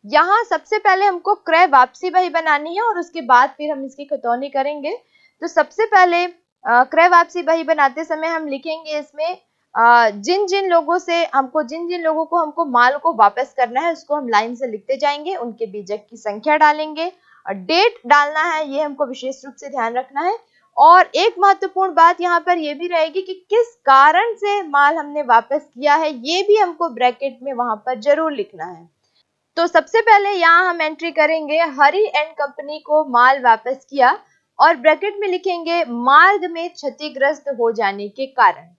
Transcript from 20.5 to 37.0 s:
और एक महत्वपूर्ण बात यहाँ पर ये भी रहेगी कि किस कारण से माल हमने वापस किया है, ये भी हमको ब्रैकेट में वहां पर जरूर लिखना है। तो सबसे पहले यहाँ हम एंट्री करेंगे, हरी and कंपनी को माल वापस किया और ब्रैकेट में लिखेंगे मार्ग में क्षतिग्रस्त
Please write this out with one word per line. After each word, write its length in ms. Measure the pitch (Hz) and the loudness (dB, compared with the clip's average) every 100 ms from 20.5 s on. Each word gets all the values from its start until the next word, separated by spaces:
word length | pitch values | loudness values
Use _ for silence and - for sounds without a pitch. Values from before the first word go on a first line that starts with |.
| _ _ - | _ _ 4
और 340 | 302 359 - 285 | 8 8 4 0
एक 200 | 415 359 | -2 2
महत्वपूर्ण 540 | 392 392 381 370 381 | 2 2 -2 -2 -2
बात 280 | 311 330 349 | 4 4 4
यहाँ 180 | 349 339 | -2 -2
पर 180 | 339 359 | 0 -2
ये 160 | 302 | -4
भी 140 | 294 349 | -8 -4
रहेगी 340 | 349 320 339 | -2 -2 -4
कि 120 | 381 | -10
किस 420 | 370 _ 440 466 _ | -16 _ 0 0 _
कारण 600 | - 269 285 339 466 392 | 2 6 6 4 0 -4
से 280 | 403 403 | -4 -4
माल 340 | 339 285 285 320 | -2 2 2 0
हमने 240 | 294 294 | -6 -8
वापस 400 | 254 233 226 294 294 | 2 2 2 -6 -6
किया 220 | 240 285 294 | -4 0 2
है, 180 | 311 | 0
ये 300 | 262 254 349 | -6 -4 -2
भी 120 | 403 427 | 2 2
हमको 340 | 370 320 339 | 2 -2 -6
ब्रैकेट 500 | 240 247 247 277 240 | 0 -2 -2 -10 -10
में 100 | 262 | -10
वहां 220 | 247 247 214 | -6 -6 -6
पर 240 | 254 247 | -6 -4
जरूर 320 | 262 285 320 | 0 0 -2
लिखना 340 | 277 196 180 170 | -4 -10 -10 -14
है। 280 | 170 170 _ _ _ _ _ _ - | -14 _ _ _ _ _ _ _ -4
तो 120 | 339 | 0
सबसे 340 | 339 320 453 | 0 0 -2
पहले 280 | 453 403 403 | 4 4 2
यहाँ 400 | 392 330 339 370 | 0 2 4 2
हम 120 | 349 | -2
एंट्री 300 | 311 311 330 | -6 -4 -6
करेंगे, 480 | 320 302 320 302 311 | -2 0 -2 -2 -2
हरी 460 | 330 262 285 359 427 | -2 2 2 4 -2
and 260 | 285 311 | -2 -4
कंपनी 480 | 311 285 285 285 302 | -8 -10 -8 -14 -14
को 260 | - 302 294 | -2 -2 2
माल 360 | 240 247 277 | 4 4 4
वापस 460 | 247 226 247 269 _ | 2 2 -2 -10 _
किया 300 | 277 247 392 _ _ _ - | 2 2 2 _ _ _ 2
और 160 | 302 320 | 2 4
ब्रैकेट 400 | 302 311 392 403 | 2 0 -2 -6
में 80 | 403 | -6
लिखेंगे 580 | 359 370 349 330 339 311 | -4 -4 -6 -4 -4 -4
मार्ग 600 | 233 240 285 359 403 359 | -4 4 6 6 2 -4
में 240 | 330 339 | -8 -10
क्षतिग्रस्त 760 | 339 285 226 | -10 -12 -10